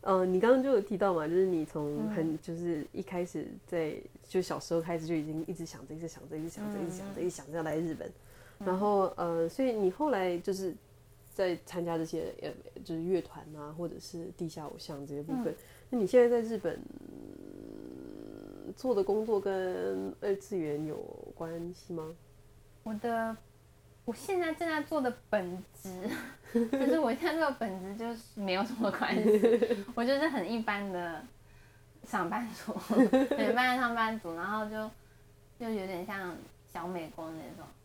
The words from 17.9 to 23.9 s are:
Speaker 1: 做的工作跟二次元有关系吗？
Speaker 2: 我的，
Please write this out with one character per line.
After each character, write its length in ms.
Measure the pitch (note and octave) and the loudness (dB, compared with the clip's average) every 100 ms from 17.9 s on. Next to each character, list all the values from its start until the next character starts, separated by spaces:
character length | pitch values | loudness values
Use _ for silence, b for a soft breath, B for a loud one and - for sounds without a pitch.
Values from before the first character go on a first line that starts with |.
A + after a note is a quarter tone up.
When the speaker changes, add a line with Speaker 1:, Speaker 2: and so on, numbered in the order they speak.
| C2 B1+ G#1 G#1+ G#1+ G1+ G1+ G1+ G3 | -12 -12 -12 -12 -12 -14 -12 -12 -4
Speaker 1:
做 200 | C4 G#3 | 0 2
的 80 | |
工 220 | F#3+ G#3 A3 | 4 2 4
作 140 | G#3 | 2
跟 720 | G3 F#3+ F#3 F3+ F#3 F#3+ G3 - | 2 0 0 -2 -2 -2 -4 -4
二 120 | G3+ G3 | 0 0
次 200 | - F#3+ | 0 -2
元 280 | D#3 D3 D#3 | -2 -2 -2
有 120 | D3+ - - - - | -6 -8 -12 -14 -10
关 380 | E3 E3 E3+ | -8 -6 -8
系 200 | F3 - | -10 -8
吗？ 200 | E3+ D#3+ E3+ - - - - - - | -6 -6 -12 -18 -20 -20 -20 -20 -14
Speaker 2:
我 100 | A3+ G#3+ | -8 -4
的， 400 | A#3+ A3+ A3+ A3+ - - - - - | -2 -2 -2 -6 -14 -20 -20 -20 -20